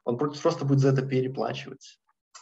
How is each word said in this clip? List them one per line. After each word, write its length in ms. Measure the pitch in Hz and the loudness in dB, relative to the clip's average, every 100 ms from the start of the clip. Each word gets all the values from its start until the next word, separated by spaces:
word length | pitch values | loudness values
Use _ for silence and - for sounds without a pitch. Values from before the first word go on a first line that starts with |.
| - | -6
Он 120 | 120 | -2
просто, 240 | 147 147 | -2 0
просто 240 | 170 160 139 | 0 0 2
будет 140 | 139 | 4
за 100 | 135 | 4
это 120 | 131 - | 2 0
переплачивать. 920 | 131 131 120 113 135 - - - - _ _ _ - | -2 -2 -2 -4 -6 -10 -16 -20 -20 _ _ _ -20